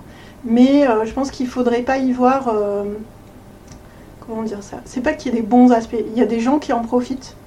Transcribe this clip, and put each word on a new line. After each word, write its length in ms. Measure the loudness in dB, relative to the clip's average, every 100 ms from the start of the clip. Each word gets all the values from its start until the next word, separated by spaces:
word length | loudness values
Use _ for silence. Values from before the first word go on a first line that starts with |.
| -12 -20 -20 -12
mais, 420 | -2 4 6 6 4
euh, 180 | 2
je 80 | -2
pense 200 | -4 -6
qu'il 160 | -6 -6
faudrait 340 | -2 -2 0
pas 160 | -2 -2
y 140 | 0
voir, 360 | 2 2 2 -2
euh, 360 | -2 -2 -4 -6 -8 -14 -20 -20 -20 -20 -20 -20 -20 -20 -20 -20 -20 -12
comment 180 | -8
dire 180 | -8 -8
ça, 140 | -12 -16
c'est 160 | -12 -6
pas 140 | -4
qu'il 200 | -4 -4
y 20 | -4
ait 40 |
des 60 | 2
bons 260 | 6 6
aspects, 240 | 6 0 -6
il 180 | -4 0
y 60 |
a 40 | 0
des 120 | 0
gens 220 | 0 0
qui 120 | 0
en 100 | -4
profitent, 540 | -2 -2 -2 -10 -12 -20